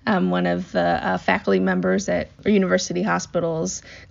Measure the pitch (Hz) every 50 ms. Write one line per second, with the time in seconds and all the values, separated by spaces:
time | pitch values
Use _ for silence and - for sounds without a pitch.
0 | - - 214 185 185 180 180 180 180 175 175 180 180 - - 185 175 175 170 -
1 | - 190 185 180 - - 185 185 - 196 196 190 185 190 185 185 180 185 185 196
2 | 196 - 175 170 - - - - - - 214 196 190 180 185 185 - - 175 175
3 | 185 196 175 175 - - - 175 165 165 160 160 170 190 - - - - - -
4 | - -